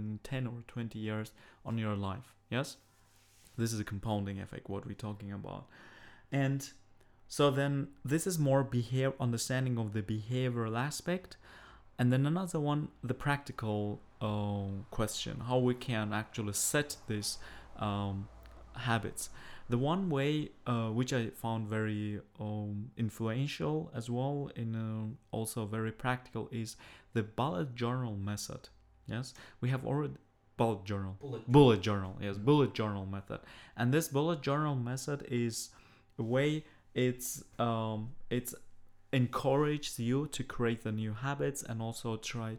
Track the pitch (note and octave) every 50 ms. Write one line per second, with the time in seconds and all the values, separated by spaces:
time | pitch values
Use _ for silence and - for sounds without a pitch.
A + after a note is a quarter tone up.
0 | G#2+ G#2+ G#2+ G2+ - - C3+ C3 B2+ A2+ A#2+ A#2+ A#2 - - A#2+ A#2 A2 - A2
1 | G#2+ G#2+ G#2+ G#2+ G#2+ - - - - - - - - - A2+ A2+ A2 G#2+ G#2 G2+
2 | G2 F#2+ F#2+ - - - - _ _ - A2+ B2+ D#3 - - - - _ _ _
3 | - _ _ - - - - - - - - A#2 A#2 A2 A2 G#2+ G#2 - G#2 G2
4 | - A2+ G#2+ G#2 G2+ G2 G2 G2 G2 - - - - - G2 G2 - A#2+ G2 -
5 | - G#2 G#2 G#2 G#2 G2 G2+ G2 - F#2 F#2+ G2 - - - - - - - -
6 | - - - - - - C#3 C#3 C3+ C3+ C#3 C#3 - - - - - - - -
7 | - - - - - - - - C#3+ C#3+ B2+ C#3 C#3 C#3+ C#3 C#3 C#3 - - -
8 | - B2+ D3 D#3+ - F#3+ F3+ D#3+ D3 C3+ C3+ C#3 C3 A#2+ B2 B2 A2+ G#2+ B2+ C3
9 | C3 C3+ - - B2 A#2+ A#2 A2+ - - C3 B2+ C3 B2+ B2 A#2 A2+ G#2 G#2 A2
10 | G2+ - A2 A2 G#2 A2+ B2+ B2+ C3 B2+ A#2+ A#2+ A2+ A2 A2 A#2 C3 D3+ D3 -
11 | - F3 F3+ F3+ - - - - - - - - - - - - - - - -
12 | B2 B2 B2+ C3 C#3 D3 E3 F3+ F#3+ E3+ - D#3 D3 D3 D3 D3+ D3 - - -
13 | - A#2 A#2 - - C#3+ C#3 C#3 - - - - A2 G#2+ G#2+ G#2 G#2 G#2 G#2 -
14 | - - - - A2 G#2+ G#2 G#2 G#2 G2+ G2+ G2+ G2 G2 G2 G2 - - - A#2
15 | A2 - - - - A2+ - B2 A#2+ A#2+ B2+ B2+ B2 B2 B2 B2 - - A#2 A2
16 | G#2+ G#2 G#2 G#2+ A2 - - - G#2+ G#2 G2+ - - - - D3 D3 D3 - -
17 | - - G#2+ G#2 G2+ - - - - - - - - - - - G#2 G#2 G2+ G2+
18 | G2+ G2+ G2 G2 G#2 - - - - - - - - - - A#2+ A#2 B2 A2+ A2+
19 | - - - - - - - - - - - - - - A#2+ A#2+ C3+ D3 E3+ F#3+
20 | G3 F3 D3 C3+ C3+ D3 D3+ D3+ D3+ - - - - B2 A#2+ A#2 A2+ A2 A2 A#2+
21 | B2+ B2+ C3+ B2 A2+ - - - - A2+ A2+ A2+ G#2+ G#2 A2 A2 A2 G#2+ G#2+ G#2
22 | G#2+ G#2 G#2 G2 - - - - G#2+ G#2+ G#2+ G#2+ G#2 G#2+ G#2 G2+ G#2+ C3 - -
23 | A#2 G#2+ - - A2+ A2 A2 C3 C#3 D3 - - D#3 D3+ D#3 D#3 E3 - - B2
24 | A#2 A#2+ A#2+ B2 C3 C#3 C#3+ C#3+ C#3+ - - - A#2 A2+ A2+ A2+ A2 A2 A2 A2
25 | G#2+ A2 B2 - - - - A2 A2+ - - A#2+ A2 G2+ A2 A2 A2 A2 A2 -
26 | - B2 B2+ B2 B2 - - A2+ - - - A2+ A2 A2 - - - - - -
27 | - - - A#2 G#2+ G#2+ - - B2 D#3 F3+ F3+ D#3+ C3 A#2+ A#2+ A#2+ A#2+ B2+ C3
28 | B2+ A2+ G#2 G2 G2 G2+ G#2 G2+ - - - - - - - - - - - -
29 | - - G#2+ A#2 B2+ - - - - - - - B2 B2+ C3 C3 C3 A2+ C#3 D3
30 | D3 C3+ C3+ - - _ _ _ _ _ - - A#2+ A2+ G#2+ G2 G2 G2+ G2+ G2
31 | F#2+ F#2+ F#2+ - - C3+ A#2+ A2+ - B2+ B2 D3 C#3+ B2 A2 F#2+ F#2 A2 G#2 G2
32 | F#2+ F#2 G2 - G2+ G2+ G2 G2+ G#2 C#3 D3+ D3 C3+ G2+ G2 - A2 G#2+ G2+ G2
33 | F#2+ F#2+ G2 G2 - - G#2+ - - - - - - - - - A#2+ B2 C#3 E3
34 | D#3+ - C3+ C#3 D3+ E3+ E3+ D3+ - C#3 C#3 D3+ D#3 D3 C#3 B2+ A#2+ A#2+ C3 C3
35 | - D3+ C#3+ C#3 - - A#2+ A#2+ A#2+ A#2 A2+ - - - - - - - - -
36 | - _ - - A#2 A2 B2 C3 C#3+ D3+ D3+ D#3 - - - - - - - B2+
37 | B2+ B2+ B2 B2+ - - - C#3+ - - - - A#2+ A#2 A2+ A2+ A2 A2 A2 G#2+
38 | A2 - - - - - A#2+ B2 B2 - - - - - - - - - - -
39 | - - - C3 B2 - - - - C3+ C3+ C#3+ D3+ D3 D3+ D3 C#3+ - - -
40 | A2+ A#2 B2+ C#3 D#3 D3+ - - A#2+ - - - A#2+ A#2 A#2+ - - A2+ G#2+ A2
41 | A2 G#2+ G#2+ G#2 C3 C#3 C#3+ C#3 C#3+ C#3+ C#3 - - - A#2 A2+ A2+ A2+ A2+ -
42 | - A#2 A2 A2 - - - A#2+ A2+ A2 A2